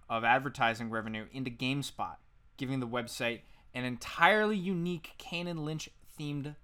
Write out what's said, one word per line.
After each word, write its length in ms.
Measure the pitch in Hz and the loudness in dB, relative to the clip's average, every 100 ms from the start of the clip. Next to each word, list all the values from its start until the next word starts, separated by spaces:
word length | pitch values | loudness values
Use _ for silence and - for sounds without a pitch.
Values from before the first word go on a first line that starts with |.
| - | -4
of 140 | 113 | 2
advertising 680 | 117 127 135 131 117 110 117 | 4 4 2 2 2 2 -2
revenue 340 | 113 110 110 107 | -4 -4 -6 -8
into 180 | 135 127 | -6 -6
GameSpot, 680 | 117 127 143 135 - 95 82 - - - - | -2 0 0 -2 -4 -6 -6 -18 -20 -20 -6
giving 220 | 131 135 | -2 -2
the 60 | 120 | -2
website 540 | 123 117 - 120 113 - - - | -2 -4 -4 -2 -4 -8 -20 -12
an 100 | 123 127 | -6 -4
entirely 720 | 120 - - 170 214 214 214 | -4 -6 6 8 8 4 2
unique 560 | 180 180 170 175 - - | 0 0 0 -2 -6 -16
Kane 300 | - 170 175 | -8 -6 -4
and 180 | 165 | -4
Lynch-themed 920 | 151 156 - - - - 147 143 143 147 | -4 -4 -8 -14 -20 -10 -6 -4 -6 -10